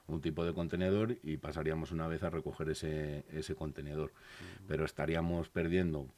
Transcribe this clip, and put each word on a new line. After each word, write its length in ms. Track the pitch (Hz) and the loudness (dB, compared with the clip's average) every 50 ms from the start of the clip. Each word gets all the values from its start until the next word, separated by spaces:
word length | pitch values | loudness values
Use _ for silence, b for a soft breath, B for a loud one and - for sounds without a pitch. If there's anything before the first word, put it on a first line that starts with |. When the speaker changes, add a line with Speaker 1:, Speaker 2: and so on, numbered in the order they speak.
| B - | B -4
Speaker 1:
un 120 | 78 80 | -4 -2
tipo 240 | 71 82 76 85 85 | 0 0 0 2 0
de 80 | 85 82 | 0 2
contenedor 680 | 87 85 82 85 87 90 92 95 104 110 113 123 - - | 0 0 0 2 2 4 6 6 6 4 2 0 -2 -2
y 140 | 76 78 | -4 -4
pasaríamos 560 | 71 - 76 73 80 76 78 80 80 78 76 87 | -2 -4 -4 -4 0 0 0 0 0 -2 -2 -2
una 160 | 82 80 82 | -2 0 0
vez 160 | 82 78 - | 0 0 0
a 60 | 85 | 0
recoger 400 | 80 82 78 78 73 - 82 80 | 0 -2 -2 -4 -4 -2 -2 -2
ese, 560 | 78 - - 80 78 76 76 76 73 73 - - | -2 0 0 -2 0 0 -2 -2 -4 -6 -6 -6
ese 240 | 78 78 78 - 95 | -6 -6 -4 -4 -4
contenedor. 540 | - 80 76 71 - 73 73 73 78 78 69 | -4 -4 -4 -4 -6 -6 -4 -2 -2 -2 -4
Speaker 2:
Ujú. 560 | - - - - - - 90 90 - - - | -6 -10 -18 -18 -16 -14 -14 -12 -14 -14 -4
Speaker 1:
Pero 180 | - 78 76 78 | -2 0 0 0
estaríamos 640 | 76 - - 71 76 82 85 85 85 85 85 82 - | 0 0 0 0 2 4 4 4 4 2 2 0 0
perdiendo, 580 | - 90 82 82 85 92 92 87 78 73 69 65 - | 0 0 2 4 4 4 4 4 2 0 -2 -6 -10